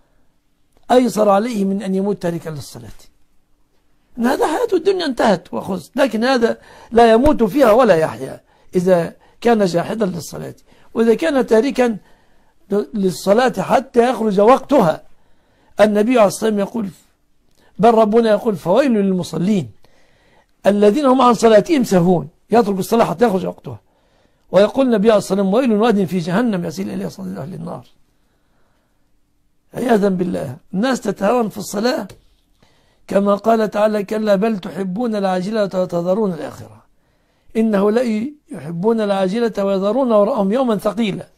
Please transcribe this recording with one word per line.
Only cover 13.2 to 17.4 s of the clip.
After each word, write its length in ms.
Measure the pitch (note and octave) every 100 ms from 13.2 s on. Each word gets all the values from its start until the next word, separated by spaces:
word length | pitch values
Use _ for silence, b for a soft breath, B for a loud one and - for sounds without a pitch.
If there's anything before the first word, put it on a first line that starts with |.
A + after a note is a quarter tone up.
| F#3 G#3+ C4 G3+
حتى 480 | D3+ B3+ - A#3+ A#3+
يخرج 300 | A3 A3 G3
وقتها. 640 | G#3 B3+ - C#4 E3+ D3 - - _ _ _ _ _ -
النبي 300 | G#3+ G#3 G#3+
عليه 160 | B3 G3
الصلاة 220 | - A3
والسلام 100 | G3+
يقول، 300 | G3 A#3 G3 - _ _ _ _